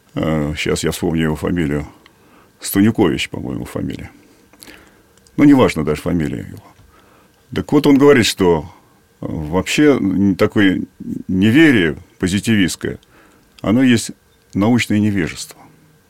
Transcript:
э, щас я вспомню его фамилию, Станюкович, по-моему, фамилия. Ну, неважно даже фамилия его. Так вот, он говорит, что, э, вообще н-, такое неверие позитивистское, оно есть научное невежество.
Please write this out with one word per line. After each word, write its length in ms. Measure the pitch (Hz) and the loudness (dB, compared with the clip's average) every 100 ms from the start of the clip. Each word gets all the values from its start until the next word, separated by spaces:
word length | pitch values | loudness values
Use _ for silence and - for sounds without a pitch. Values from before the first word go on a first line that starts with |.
| _ | _
э, 400 | - 78 78 73 76 | -6 -4 -2 -4 -6
щас 280 | - 80 | -4 -4
я 60 | 80 | -4
вспомню 340 | - 90 80 | -4 -4 -2
его 120 | 80 78 | -2 -2
фамилию, 500 | - 87 76 73 76 - _ _ _ _ _ _ | -4 -2 -2 -4 -8 -18 _ _ _ _ _ _
Станюкович, 680 | - 98 107 113 90 62 - | -4 2 2 2 0 0 -6
по-моему, 360 | - 64 62 | -10 -10 -10
фамилия. 460 | - - - - 80 - _ _ _ _ - - _ _ _ _ _ - | -10 -8 -8 -10 -14 -20 _ _ _ _ -20 -20 _ _ _ _ _ 2
Ну, 80 | |
неважно 400 | 147 135 95 82 | 6 6 4 0
даже 160 | 73 76 | -4 -4
фамилия 460 | 82 85 71 60 50 | -2 -4 -4 -6 -12
его. 160 | 50 - _ _ _ _ _ _ _ - | -18 -20 _ _ _ _ _ _ _ -12
Так 160 | 107 - | -10 0
вот, 140 | 147 143 | 0 4
он 120 | 135 | 4
говорит, 280 | 143 127 104 | 6 6 2
что, 380 | - 90 82 85 - _ _ _ - | 0 2 0 -2 -18 _ _ _ -16
э, 60 | - | -12
вообще 720 | 85 76 90 - - 151 120 | -10 -6 -6 -4 2 2 2
н-, 380 | 98 90 101 90 | 0 0 0 2
такое 460 | 107 110 98 90 - - - - - | 0 2 2 0 -6 -12 -12 -12 -6
неверие 680 | 92 110 127 160 117 82 69 - - | 0 2 4 4 4 0 -4 -12 -6
позитивистское, 800 | 95 98 113 107 85 - - - _ _ _ _ _ _ | -4 -2 0 0 0 -2 -10 -10 _ _ _ _ _ _
оно 220 | - 120 | 0 2
есть 300 | 135 117 - - _ _ _ | 4 2 -2 -16 _ _ _
научное 440 | 95 107 123 - 104 | -2 0 0 0 0
невежество. 600 | 104 98 71 64 - - - _ _ _ | 0 -2 -4 -8 -16 -20 -20 _ _ _